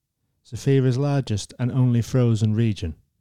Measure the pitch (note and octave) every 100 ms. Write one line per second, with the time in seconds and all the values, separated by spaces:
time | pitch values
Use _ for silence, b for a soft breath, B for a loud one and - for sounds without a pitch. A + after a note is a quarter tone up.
0 | _ _ _ _ _ A2 C#3 C3+ C3 B2
1 | C#3+ C#3+ C3+ G#2 - - B2 C3 B2+ A#2+
2 | - C3 A#2+ G#2+ G#2+ G#2+ A#2 G2+ E2 -
3 | _ _